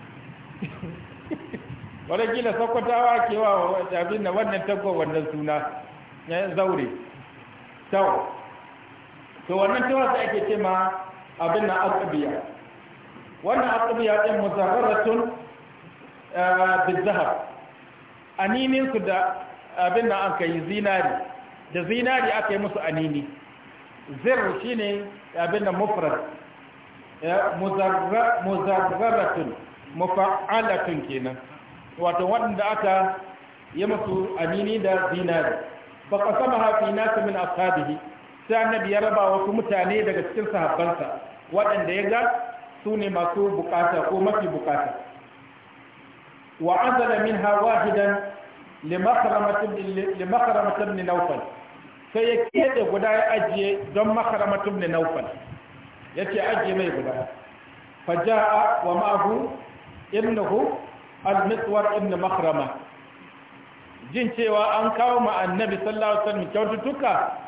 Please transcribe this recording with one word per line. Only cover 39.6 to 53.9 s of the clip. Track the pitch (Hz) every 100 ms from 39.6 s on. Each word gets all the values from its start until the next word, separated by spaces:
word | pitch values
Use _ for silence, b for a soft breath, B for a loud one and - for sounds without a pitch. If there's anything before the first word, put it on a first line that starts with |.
| 214 196 180 214
daga | 208 180
cikin | - 220 202
sahabbansa, | 196 156 - 170 165 139 - - - -
waɗanda | 175 208 202 160
ya | 190 202
ga | 233 - - - - - -
su | 208 214
ne | 196
masu | 175 175 196 202
bukata | 175 - 175 175 175 156
ko | 185
mafi | 202 214 170
bukata. | 151 151 143 - - - - - - - - - - - - - - - - - -
Wa | 165 -
azala | 247 247 226 208
minha | 220 202 202 208
wahidan | 226 220 214 202 202 202 - - - - - -
li | 156 180
Makhramah | 208 - - 208 208 202
ibn, | 208 196 190 190 190 185
li | 180
Makhramah | 240 240 208 202 196
ibn | 208 190 180
Nawfal. | 180 175 139 - - - - - - -
Sai | 214 233
ya | 233 226
keɓe | - 277 262 196
guda | 196 220
ya | 220 214
ajiye | 220 - 196 196 196 -